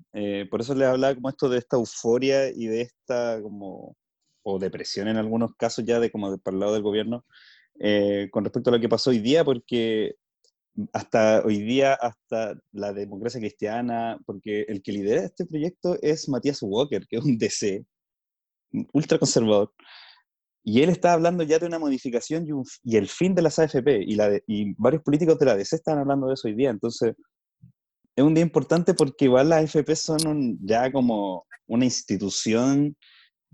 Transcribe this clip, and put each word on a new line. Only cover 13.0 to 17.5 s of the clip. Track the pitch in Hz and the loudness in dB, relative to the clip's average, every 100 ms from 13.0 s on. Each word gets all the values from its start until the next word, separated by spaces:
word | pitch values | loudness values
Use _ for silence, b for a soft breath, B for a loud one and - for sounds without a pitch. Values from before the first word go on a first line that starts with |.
| 101 101 117 123 | -8 -8 -8 -6
cristiana, | 104 - 104 117 120 117 113 - - | -10 -6 -6 -4 -4 -4 -6 -8 -12
porque | 101 107 104 107 | -12 -6 -6 -4
el | 98 | -8
que | 107 | -6
lidera | 101 98 147 | -4 0 0
este | 190 - 175 | -2 -8 -8
proyecto | 156 165 - 180 180 | -4 -6 -4 -4 -2
es | 151 156 - | -2 -2 -2
Matías | 127 139 143 | -4 -2 -4
Walker, | 104 104 147 101 - | -4 -2 -2 -4 -6
que | 113 | -4
es | |
un | 147 117 | 0 2
D | 107 | 0